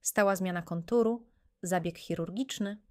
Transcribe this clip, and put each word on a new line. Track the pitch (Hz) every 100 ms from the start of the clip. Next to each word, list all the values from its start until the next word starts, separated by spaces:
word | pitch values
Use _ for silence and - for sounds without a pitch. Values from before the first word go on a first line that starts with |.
Stała | - - 202 196
zmiana | 185 175
konturu, | 170 170 165 240 226 233 - _ _ _
zabieg | 180 180 170 170
chirurgiczny. | - 165 170 190 262 - 202 208 _